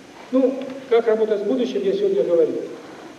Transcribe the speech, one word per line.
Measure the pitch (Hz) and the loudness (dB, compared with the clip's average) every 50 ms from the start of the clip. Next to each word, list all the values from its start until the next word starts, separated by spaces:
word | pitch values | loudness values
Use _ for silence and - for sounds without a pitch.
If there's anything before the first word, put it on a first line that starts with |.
| - - - - - - | -20 -20 -20 -20 -10 0
Ну, | 254 262 269 254 262 - - - - - - - | 2 2 2 2 0 -4 -8 -10 -12 -12 -2 2
как | 226 233 233 | 2 4 4
работать | 226 220 220 220 208 214 196 | 4 2 2 2 0 0 -2
с | 202 | 0
будущим, | 208 254 240 233 208 - 196 185 | -2 0 0 0 -2 -2 -2 0
я | 196 | 0
сегодня | 180 - - - - 135 - | 0 2 0 0 2 0 2
говорю. | 170 175 170 156 135 117 113 104 - - - - - - - - - - | 2 4 4 4 2 0 -6 -8 -8 -12 -14 -16 -18 -18 -18 -18 -18 -20